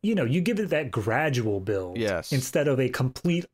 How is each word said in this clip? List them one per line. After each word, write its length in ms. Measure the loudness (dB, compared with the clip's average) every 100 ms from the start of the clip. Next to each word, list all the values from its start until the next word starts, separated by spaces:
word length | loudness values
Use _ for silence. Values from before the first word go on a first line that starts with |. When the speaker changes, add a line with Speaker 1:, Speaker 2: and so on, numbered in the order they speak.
Speaker 1:
you 100 | 0
know, 120 | 0 2
you 160 | 2
give 180 | 2 0
it 100 | 0
that 220 | 0 0
gradual 680 | -2 0 2 2 0 0 -2
build 360 | 0 -2 -2 -2
Speaker 2:
Yes. 340 | 0 0 0
Speaker 1:
instead 360 | -2 0 0 2
of 120 | 2
a 100 | 0
complete 560 | 0 -2 -2 0 0 -2